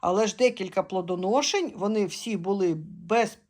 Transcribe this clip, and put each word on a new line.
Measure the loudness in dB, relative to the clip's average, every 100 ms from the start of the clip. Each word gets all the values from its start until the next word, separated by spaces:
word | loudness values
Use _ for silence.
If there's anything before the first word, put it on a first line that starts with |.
Але | 2 2 2
ж | 4
декілька | 2 2 -4 -2
плодоношень, | -2 -2 -2 -2 2 2 2 0 -2 -2
вони | 0 2 0
всі | -2 -4 -4
були | 0 2 2 0 -6 -16 0
без | 2 2 -2 _